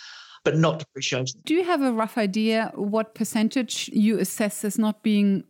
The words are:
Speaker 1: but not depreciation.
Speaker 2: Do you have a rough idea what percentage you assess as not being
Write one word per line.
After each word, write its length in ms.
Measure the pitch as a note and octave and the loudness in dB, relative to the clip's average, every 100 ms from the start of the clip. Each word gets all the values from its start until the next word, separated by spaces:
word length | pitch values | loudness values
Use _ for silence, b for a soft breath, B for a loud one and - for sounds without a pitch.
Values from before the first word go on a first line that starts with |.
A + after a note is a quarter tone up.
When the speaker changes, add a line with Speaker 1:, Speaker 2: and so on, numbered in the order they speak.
| B B B B | B B B B
Speaker 1:
but 140 | - D#3 | 0 2
not 220 | D#3+ D#3 | 2 0
depreciation. 600 | - C#3 C3+ B2+ B2+ - - | -6 -8 -4 -4 -4 -6 -2
Speaker 2:
Do 80 | |
you 100 | D#4+ | 0
have 180 | F4 E4+ | 2 0
a 100 | C4+ | 0
rough 260 | A3+ A3 - | 0 -2 -2
idea 540 | G#3 G3+ A3 A3 A3+ - | -2 0 2 0 -2 -4
what 400 | G3+ A3 A3 - | -2 -2 -2 -4
percentage 720 | A3 A3+ A3 C4+ A#3+ - - | -4 0 0 0 -2 -4 -4
you 240 | - G#3+ G#3+ | 2 2 2
assess 460 | F#3+ - G#3+ - | 0 -2 -4 -2
as 140 | G#3+ G3 | -6 0
not 260 | G#3+ G#3 | 0 0
being 400 | A3 G#3 G3+ G3 | 2 4 4 2